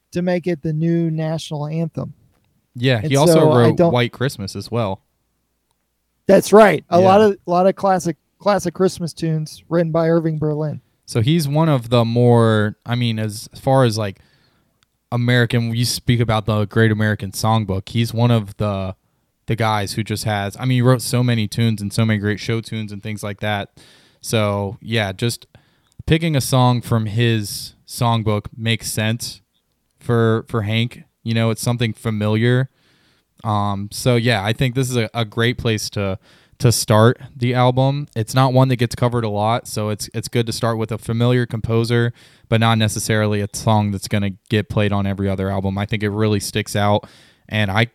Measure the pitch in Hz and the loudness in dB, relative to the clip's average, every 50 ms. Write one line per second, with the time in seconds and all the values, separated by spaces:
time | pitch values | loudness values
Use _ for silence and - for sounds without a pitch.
0 | _ _ - 175 175 180 180 180 - 180 175 143 - 160 156 151 165 165 170 170 | _ _ -6 -4 -2 -2 -2 -2 -2 -4 -4 -4 -4 -4 -2 0 0 0 0 0
1 | 170 165 160 160 160 156 160 160 - - 160 143 143 151 156 165 165 160 - - | 0 -2 -2 -4 -4 -4 -6 -8 -8 -10 -10 -10 -8 -6 -4 -4 -6 -6 -6 -8
2 | - - - _ _ _ _ _ _ _ _ _ _ _ - 120 123 135 127 110 | -10 -10 -14 _ _ _ _ _ _ _ _ _ _ _ -8 -2 0 0 0 0
3 | 101 156 135 139 147 170 160 160 156 156 139 120 117 117 110 - 175 170 143 123 | 0 0 2 4 6 6 6 6 6 6 6 6 6 4 4 4 2 2 2 2
4 | 120 117 - - 123 139 - - 98 92 - 101 95 - 110 120 113 95 95 - | 0 -2 -2 -4 -4 -4 -4 -6 -10 -10 -10 -10 -8 -6 -4 -4 -2 -4 -6 -8
5 | _ _ _ _ _ _ _ _ _ _ _ _ _ _ _ _ _ _ _ _ | _ _ _ _ _ _ _ _ _ _ _ _ _ _ _ _ _ _ _ _
6 | _ _ _ _ _ - 196 180 - - 190 214 220 196 156 143 - - 170 175 | _ _ _ _ _ 4 4 4 6 6 8 8 8 8 6 2 -2 2 2 4
7 | 185 185 190 208 220 208 196 - _ 175 175 180 185 190 185 - - 196 185 180 | 6 6 6 6 6 4 2 -2 _ -2 0 2 2 2 2 2 0 0 0 0
8 | 131 170 151 - _ _ _ _ - 202 208 185 - 175 - - 190 185 - - | -2 -4 -6 -6 _ _ _ _ 0 0 0 0 -2 -4 -2 0 0 0 0 -4
9 | 175 156 - - 165 160 156 156 156 - - - _ - 160 170 170 165 156 165 | -8 -10 -8 -6 -4 -4 -2 -4 -4 -8 -12 -18 _ -2 -2 0 0 0 0 0
10 | 165 160 165 170 160 165 156 151 151 151 151 147 156 151 - - - _ _ _ | 2 2 2 2 2 0 -2 -2 -2 -2 -2 -4 -4 -6 -8 -10 -14 _ _ _
11 | _ - - 120 110 135 165 175 147 139 143 151 165 160 143 123 113 117 123 120 | _ -6 -2 0 2 2 2 2 0 0 0 2 2 2 2 0 0 0 2 2
12 | 117 113 117 120 123 120 120 117 113 113 110 107 104 107 - - - - 120 123 | 2 2 2 4 4 6 6 6 6 4 4 2 0 -2 -4 -8 -8 -6 -4 -2
13 | 120 117 110 110 110 107 101 107 - - - - - 135 135 135 131 117 101 110 | -2 -2 -2 -4 -6 -6 -8 -10 -14 -18 -20 -6 -2 2 4 4 4 2 2 -2
14 | 107 98 92 - _ _ _ _ _ _ _ _ _ _ _ _ _ _ _ _ | -4 -6 -8 -12 _ _ _ _ _ _ _ _ _ _ _ _ _ _ _ _
15 | _ _ 120 120 120 120 123 123 120 113 127 117 117 113 113 120 120 113 - - | _ _ -4 -2 0 2 2 2 2 2 0 -2 -2 -2 -2 -2 -2 -2 -4 -2
16 | - - 120 117 120 110 110 110 98 - 107 104 104 95 - 117 113 110 107 107 | 0 0 0 2 2 0 0 0 0 0 -2 -2 -2 0 2 2 4 4 4 2
17 | 110 107 104 - 101 95 - - - 110 110 110 107 95 92 95 - - - 113 | 0 0 0 -2 -6 -8 -6 -2 0 0 0 0 0 -2 -4 -6 -6 -4 -2 -2
18 | 117 113 113 113 120 120 120 113 101 98 - - 107 104 98 95 95 92 - - | -2 -2 0 0 2 2 2 2 0 -4 -6 -4 -4 -2 -2 -4 -6 -8 -10 -14
19 | _ _ _ _ _ _ _ _ _ - 113 104 113 110 107 104 98 - - 113 | _ _ _ _ _ _ _ _ _ -6 -4 -2 0 0 0 -2 -2 -4 -6 -6
20 | 107 - 107 - - 110 104 101 101 101 - - 123 127 127 123 120 127 131 117 | -4 -4 -6 -4 -4 -4 -4 -4 -4 -6 -8 -6 -2 0 0 2 4 4 2 2
21 | - - - 120 123 123 120 113 107 101 - 117 117 113 107 101 101 98 - - | 0 -2 -2 0 0 0 0 0 -2 -2 -2 0 0 0 0 -2 -6 -4 -2 0
22 | 113 110 107 104 101 107 104 87 - - 113 117 110 - 113 110 107 104 104 98 | 0 2 0 0 0 -2 -4 -4 -4 -4 -4 -4 -6 -8 -10 -10 -10 -10 -12 -12
23 | - 110 107 98 - 104 101 - 104 107 104 101 - - _ - - - _ _ | -12 -12 -10 -10 -10 -10 -10 -6 -4 -4 -4 -4 -6 -10 _ -20 -20 -20 _ _
24 | _ _ _ _ - - 120 110 107 104 101 101 101 98 110 - - 101 113 113 | _ _ _ _ -8 -2 0 0 0 0 0 -2 -4 -6 -8 -10 -8 -4 -2 -2
25 | 104 95 95 92 117 117 - - - _ _ _ _ _ _ _ _ _ _ - | -2 -2 -4 -4 -4 -4 -4 -6 -12 _ _ _ _ _ _ _ _ _ _ -8
26 | - - 156 160 165 165 151 131 - - 135 127 127 123 123 120 - - 120 113 | -2 0 0 0 2 0 0 -2 0 0 2 2 4 4 2 0 -2 -2 -2 -2
27 | 110 104 98 117 120 117 113 110 101 101 - - - - - _ _ - - - | -2 -2 -2 0 0 2 0 0 -4 -6 -10 -12 -14 -16 -20 _ _ -14 -6 -2
28 | 123 117 113 113 104 107 104 104 - - - - 110 113 113 - - - - 110 | -2 0 0 0 0 -2 -2 -2 -4 -8 -12 -6 -2 -2 -2 -2 -4 -6 -4 -4
29 | 107 110 117 120 - - - - _ _ _ _ _ _ _ _ _ _ _ _ | -2 -2 -2 -4 -6 -12 -14 -16 _ _ _ _ _ _ _ _ _ _ _ _
30 | - - 117 117 113 113 110 113 - - - 113 101 104 110 113 117 120 - - | -4 -2 0 2 2 2 2 0 -2 -4 -4 -4 -2 -2 -2 -2 -2 -4 -6 -14
31 | - _ _ _ - 113 113 113 113 113 110 - - 123 120 117 120 110 107 - | -20 _ _ _ -6 -4 -2 0 0 0 -2 -2 -2 -2 -2 0 -2 -4 -4 -6
32 | - 117 110 104 104 107 107 110 117 120 123 127 135 - _ _ _ _ _ _ | -6 -4 -2 -2 0 0 2 2 2 2 2 2 0 -2 _ _ _ _ _ _
33 | _ _ _ _ _ _ _ _ - 110 107 104 101 101 101 98 101 101 - - | _ _ _ _ _ _ _ _ -4 -2 -2 -2 -2 -4 -4 -6 -8 -10 -10 -2
34 | - 131 120 120 113 123 117 98 95 110 110 - 139 127 117 135 135 127 127 120 | 0 2 2 2 2 0 0 0 -2 -2 -2 -2 -2 -2 -2 -2 -4 -2 -2 -2
35 | 110 107 - 117 113 104 - 117 113 120 123 - - 120 110 104 - - - 107 | -4 -4 -4 -6 -6 -4 -2 0 0 0 0 -2 -2 -2 -2 -2 -4 -6 -6 -4
36 | 98 95 95 - _ _ _ _ _ _ _ - - 120 107 - - - 110 107 | -4 -4 -6 -8 _ _ _ _ _ _ _ 0 2 2 2 2 0 2 4 6
37 | 110 120 131 - - - - 127 120 127 120 127 123 127 127 131 135 135 139 143 | 6 6 4 2 -6 -18 -8 -4 -2 0 0 2 2 2 2 2 0 0 0 -4
38 | 147 - - 113 107 - - 131 131 131 127 127 131 131 127 113 123 113 - - | -8 -8 -6 -6 -6 -2 0 0 2 4 4 4 4 4 2 0 0 -2 0 0
39 | 127 120 117 120 113 107 104 101 104 110 120 120 - - - 113 107 107 107 - | 0 0 0 0 -2 -2 -2 -2 0 0 0 -2 -4 -6 -6 -4 -4 -4 -4 -6
40 | - - - 113 - - - 120 117 113 107 - - 117 117 110 113 - 113 104 | -8 -10 -10 -10 -8 -4 -2 -2 -2 -2 -4 -4 -2 -2 -2 -2 -4 -6 -6 -6
41 | - - 113 117 120 123 123 123 120 - - 110 - 117 113 117 117 113 120 117 | -6 -4 -2 0 2 2 2 2 0 -2 -4 -6 -2 0 0 0 0 2 2 0
42 | 117 120 - _ - - _ _ _ - 113 113 117 113 113 110 110 104 - 104 | 0 0 -4 _ -16 -20 _ _ _ 0 0 2 4 2 2 2 0 0 -2 -4
43 | - - 110 107 107 104 104 104 101 101 - - - 117 110 107 104 104 98 95 | -2 0 0 0 0 0 0 -2 -4 -6 -8 -4 0 2 2 2 2 0 -2 -6
44 | - - 107 104 101 98 92 - _ - 113 107 98 - - 113 104 101 104 101 | -6 -4 -4 -2 -2 -4 -6 -8 _ -2 -2 -2 -2 -2 -2 0 0 0 0 -2
45 | 98 98 98 95 98 98 95 95 95 98 98 98 92 98 95 98 104 - 117 104 | -2 -2 -2 -2 -2 -2 -2 -2 -2 -2 -2 -2 -2 -2 -2 -4 -4 -4 -4 -4
46 | 107 104 98 107 110 107 107 101 - - - 107 104 - - 104 101 104 104 107 | -4 -2 0 0 0 0 0 0 -2 -4 -4 -6 -4 -4 -2 0 2 2 2 0
47 | - - - - _ _ _ _ _ - 104 107 104 95 95 110 117 117 | -2 -8 -16 -20 _ _ _ _ _ -6 -4 -2 -2 0 0 0 0 -2